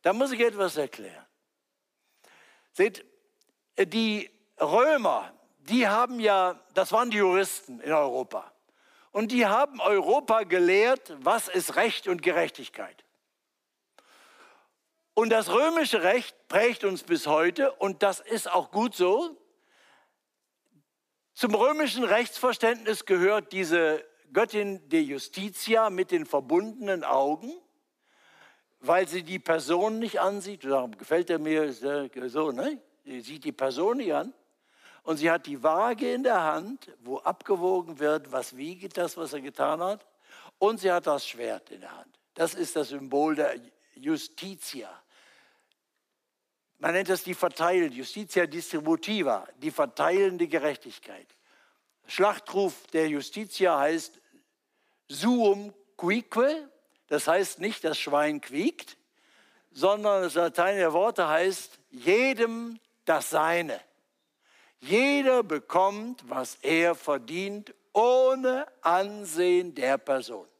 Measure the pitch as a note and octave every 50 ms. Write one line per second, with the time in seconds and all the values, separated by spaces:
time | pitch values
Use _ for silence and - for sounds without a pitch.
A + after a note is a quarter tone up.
0 | _ E3 F#3+ A3+ C4+ C#4 C4 A3 A#3 A#3 G#3 G3+ G3 F3+ D3 D3+ D3 C3 - -
1 | G#2+ F#2+ E2 - - _ _ _ _ _ _ _ _ _ _ _ _ _ _ _
2 | _ _ _ _ _ _ _ _ _ _ _ _ _ _ _ - F#3 A3+ F#3+ -
3 | - _ _ _ _ _ _ _ _ _ _ _ _ _ _ - G3 F3 D#3+ A3+
4 | A3+ A3 G#3+ G#3+ - - _ _ _ _ _ - D#3+ D3 D#3+ A3 B3+ D4+ D#4 C#4
5 | A3 F3+ C#3 A2+ - - - _ _ _ _ _ _ - G3+ B3+ B3 G3+ G3+ A3
6 | B3 B3 B3+ A#3+ A3 G#3 G3+ F#3+ F#3 F3+ F3 - _ _ _ F#3+ F#3+ - G3 A3
7 | B3 A#3+ G#3+ G#3 G3+ F#3 F3+ F#3+ G3 F#3 - - - - B2+ A#2 - - D#3 D#3
8 | D3 C3 A#2+ C3 B2+ - - G2 E2 - _ _ _ _ _ _ _ _ _ _
9 | _ _ _ G3+ A3 G#3+ B3+ B3 A#3 G3 G3+ A#3 C#4+ C#4+ C#4 A#3 F#3 - G#3 G3
10 | D#3+ D#3 G#3+ C#4+ - A#3 A3 A3 G#3+ F3+ F3 F#3 F3 F3 F#3 G3 G#3+ A#3+ C4 -
11 | - - E3 C#3 C3 F3 G#3 - - - F3+ F#3 E3+ - - E3+ G3+ A#3 - -
12 | - G3+ F3+ F3 D3 E3 E3+ E3+ E3+ C#3 - - B2 - - - G#2 - - _
13 | _ _ _ _ _ _ _ _ _ _ _ _ _ _ _ _ _ _ _ -
14 | _ _ _ _ _ _ _ _ - - _ _ _ _ _ _ _ _ _ _
15 | _ _ _ - A3+ A3+ A3+ A3 G#3 - F3 A3+ C#4+ D#4+ E4 E4 D4+ B3 - A3
16 | E3 F3+ G#3 B3 - - - _ _ _ - F#3 A3 A#3+ A3 - - G3 F#3 E3+
17 | - - E3+ D3+ - D3+ D3+ D#3 D#3+ F3 F3 - C4+ C#4 - - - G3 F#3 -
18 | - G3+ F#3 - - - A3+ A3 - F#3+ F3 F3+ F3 - - G3+ A3+ B3 - -
19 | F3+ F3+ G3 B3 E4+ E4+ D4 - _ _ _ _ _ _ _ _ _ _ _ _
20 | _ _ _ _ _ _ _ _ _ _ _ _ _ _ _ D3 _ _ _ _
21 | _ _ _ _ _ _ _ - - A#3 G#3 G#3 A3+ C4+ D#4 D4+ D#4 C4 F#3+ A#3+
22 | B3+ G3+ G3 A3 A#3+ - - - - B3+ A#3 - - A3+ A#3+ A#3 A3+ G#3+ G#3+ -
23 | - - G3 F3+ F3+ F#3+ G#3+ G#3+ F#3+ - - F#3+ F#3 D#3 E3 E3+ E3 D#3 D#3 D3+
24 | - - _ _ _ _ C3+ F3+ A3+ A3+ - G#3+ G#3 G3+ G3 F#3 D#3 D3 D3+ E3
25 | D#3 C#3 C#3 C3+ C3 - - F#3+ G3 G#3 F#3 - - G#3+ A3+ A3 A3 G#3+ F#3 F3+
26 | F#3+ F#3 F3+ E3+ D#3 - - C#3+ C3+ A#2+ D3+ F3 G3+ A3 A3 C4 A3+ G3+ F#3+ F3
27 | C#3+ C#3+ C3 C3+ C3+ C#3+ D3+ D#4 - A#3+ E4 F4+ _ _ _ _ _ _ _ _
28 | _ _ _ _ _ _ _ _ - - _ _ _ _ _ _ C3 B2+ E3 F#3
29 | F#3+ E3+ D#3+ F#3 E3+ D#3 F#3 F#3 - - E3 D#3+ C3+ C3 E3 F3 G3 A3 A3 A3
30 | A#3 G#3+ - - F3 F#3+ G3+ G3+ G3 G3 G#3 F3 - C3+ C#3 C3+ B2+ A#2+ A2 -
31 | - - D#3 E3+ F3 E3+ F3 D#3+ D3+ D#3 D#3 D#3 D#3 D3 C3 A2+ A#2+ C#3 C#3+ D3
32 | C#3+ B2+ - B2+ A#2+ B2+ A#2 D3+ D#3 D#3 C3 - F#3 C#4 D#4 B3 _ _ _ _
33 | _ C#3 C3 B2+ A2+ A2+ D3+ D3+ B2 D3+ C3+ - C3+ C3+ B2+ B2+ E3+ G#3 A#3+ C4+
34 | B3 F#3+ D3+ D3 D3+ A#3 - _ _ _ _ _ _ _ _ _ _ - - -
35 | _ - D#3+ D3 D3 E3 E3 F3 E3+ D#3 C#3+ C3 A#2 D#3 D#3 F3 G#3+ A#3+ B3 G#3
36 | C#4+ B3 B3 B3 C#4 B3+ A#3 F#3+ E3 D#3 D#3 D#3+ E3+ G#3 C4+ C4+ - - - _
37 | _ A#2+ C3 C3 - - F#3+ - - - G3+ F3 E3+ F#3 F#3+ F#3 F3 E3 D#3+ C3+
38 | D3 D3 D3+ D#3 C#3 C3+ C3+ C3 A#2+ - - B2+ C#3 D#3+ F#3 F3+ F#3+ F#3+ - -
39 | F3 D#3+ - F3 E3 C#3 D3 D3 C3 C#3+ - - C#3 C#3+ D#3 D#3+ F3 F#3 G#3 G#3
40 | - _ _ _ _ _ - - - - _ _ F#3+ G3+ A3+ G3+ F3+ F#3+ F3 F3
41 | - - D3 C#3 - - - - A#2+ A2+ G#2 G2 _ _ - F#2 F#2 - - -
42 | - _ _ _ _ _ _ - E3 E3 - F#3 F3 - - D#3+ D3 - C#3 C#3
43 | C3+ C3+ B2+ C#3+ D3 D#3 D#3 D3 D3+ C#3 - - A#2+ B2 _ _ _ _ _ -
44 | B2+ D3 D#3+ D3 - - _ - - F#3+ G3 D#3 - - - C3 A2 F#2 F2+ -
45 | _ _ _ _ _ _ _ _ _ _ _ _ _ _ _ _ _ _ _ _
46 | _ _ _ _ _ _ _ _ _ _ _ _ _ _ _ _ - D#3 E3+ F3+
47 | G3 F#3+ F#3+ F3 - F#3 F3+ - - E3+ - - D#3+ F3 F#3 F#3 E3+ D3+ B2 B2
48 | C3 - - G#3 G#3 F3 - F#3 F3 D#3+ D3 E3+ E3 - - E3 D3+ D#3 E4 D#3+
49 | - G3+ G#3+ G#3+ E3+ C3+ A2+ G2 F#2 - - _ C3+ D#3 D3 - D3+ B2+ - -
50 | D3 D#3+ F3 G3 G3 F#3+ F3+ F3 F3 D#3+ C#3+ D#3 C3+ D3+ C#3 - - B2 G#2+ -
51 | - - G2+ A2+ C3+ _ _ _ _ _ _ _ _ _ _ _ _ _ _ _
52 | _ - - - F#3 G#3 G3+ G#3 - - - F#3+ G3+ F#3 - - - _ - D#3+
53 | D#3+ D#3 D3+ C#3+ C3+ - - G3+ A3 G3 - - F#3+ F3+ D#3+ C#3+ C#3 D3 E3 E3
54 | D3 - _ _ _ _ _ _ _ _ _ _ _ _ _ _ _ _ _ _
55 | _ _ C#3+ C#3+ E3 A3+ B3 B3 A3+ G#3 G3 G3+ G3+ G#3 G3+ _ _ _ _ -
56 | - F3 G3+ A#3+ A3+ _ - A3 B3 C#4 D#4 D#4+ D4+ C#4 _ _ _ _ _ _
57 | _ _ D3 D3 - - D#3+ F#3+ G3 - - - F3 G#3 A3+ - - D#3+ D3+ -
58 | - D3+ C#3+ C#3+ D3+ D3+ D3+ C#3+ - - B2+ C#3+ G3 D#4 E4+ - - - - _
59 | _ _ _ _ _ _ _ _ _ _ _ _ _ _ _ C#3 C#3+ F#3+ G3+ G#3+
60 | G#3 G#3+ G3+ G3 F#3 E3+ C#3 E3 F3 E3 - - F3 F#3+ G3+ G3 F3+ E3 D3+ E3+
61 | F#3+ A#3 A3+ - F3+ D#3 D#3 D#3+ F3 F#3+ F#3+ - - - - _ _ _ - B2+
62 | A#2+ D3+ F#3+ A3+ B3+ C4+ C4+ G#3+ A#3 A3+ A3+ A3+ A#3 A#3 A3+ A3 _ _ _ _
63 | _ - E3 D3 - - - D#3 D#3 D#3+ E3+ E3+ E3+ D3+ A#2 - - _ _ _
64 | _ _ _ _ _ _ _ _ _ _ _ _ _ _ _ _ - C3+ F3+ A3+
65 | C4 C#4 C#4+ C#4+ C#4 C4 B3+ B3 A#3 F#3 D#3 C#3+ - _ - F3 F#3+ G3 G3+ G#3
66 | A3 A#3+ B3 - C#3 A#2+ A#2+ C3 B2+ - - - - C3+ D#3+ E3 E3+ E3+ E3+ D#3+
67 | - - D3 C3+ A#2+ A2+ D#3+ F3 F#3+ G3 G3+ G#3 G#3 - - _ _ _ _ G3+
68 | A3+ B3 B3+ B3+ C4 B3+ C4 C4 B3+ B3+ B3+ C4 D4 - _ _ - E3 E3+ F#3
69 | G3 G3+ G#3 G#3 G3+ F3+ D#3 E3 F3+ F3+ F3+ F3+ F3+ F3+ D3 C#3+ B2+ B2+ C#3 C3+
70 | - - C#3 C3 A#2+ - A#2+ G2+ - _ _ _